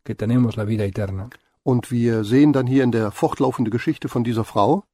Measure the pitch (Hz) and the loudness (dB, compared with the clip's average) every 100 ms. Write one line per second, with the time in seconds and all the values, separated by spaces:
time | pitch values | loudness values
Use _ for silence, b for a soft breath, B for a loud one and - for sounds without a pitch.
0 | - 107 107 123 120 110 104 110 101 98 | -14 -6 -2 0 0 -2 -4 -2 -2 -4
1 | 98 95 113 - _ _ - 123 - 120 | -6 -8 -10 -16 _ _ -2 -2 0 -2
2 | 117 113 104 127 151 135 123 135 127 113 | 0 0 2 4 4 4 2 2 2 2
3 | 107 - 160 - 131 123 117 117 - 151 | -2 -2 -2 0 -2 0 -2 -2 -4 -6
4 | 135 131 120 113 107 110 101 180 - | -4 -4 -2 -2 -2 0 2 2 -2